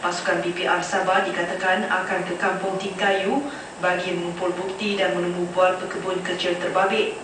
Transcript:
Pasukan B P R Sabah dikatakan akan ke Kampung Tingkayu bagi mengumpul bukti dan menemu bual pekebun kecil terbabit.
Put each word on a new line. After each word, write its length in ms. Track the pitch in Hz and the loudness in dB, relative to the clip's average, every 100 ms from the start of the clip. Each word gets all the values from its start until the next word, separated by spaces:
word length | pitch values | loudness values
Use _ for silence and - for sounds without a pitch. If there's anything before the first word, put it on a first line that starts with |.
Pasukan 400 | 175 175 190 170 | -2 -2 0 0
B 80 | 170 | 0
P 160 | 170 175 | -2 0
R 160 | 165 | 0
Sabah 400 | - 196 185 190 | 0 0 4 2
dikatakan 640 | 190 175 175 180 185 190 214 | 2 0 -2 0 2 2 2
akan 400 | 185 185 190 175 | 0 0 -2 -2
ke 80 | 175 | 0
Kampung 400 | 170 180 190 190 | 0 0 -2 -2
Tingkayu 640 | 202 - 208 190 185 277 - - - - | -4 0 2 2 2 0 -2 -8 -12 -2
bagi 320 | 185 175 185 | 0 0 0
mengumpul 400 | 175 170 175 180 | -2 -4 -2 -2
bukti 480 | 180 190 190 214 202 | -2 -4 -2 -2 2
dan 160 | 185 185 | 2 2
menemu 320 | 175 175 175 180 | 0 0 -2 4
bual 240 | 185 185 | 4 4
pekebun 400 | - 202 185 180 | -4 -4 -2 -4
kecil 400 | 180 180 180 175 | -2 -2 0 0
terbabit. 560 | 175 185 196 220 - - | 0 2 2 2 0 -4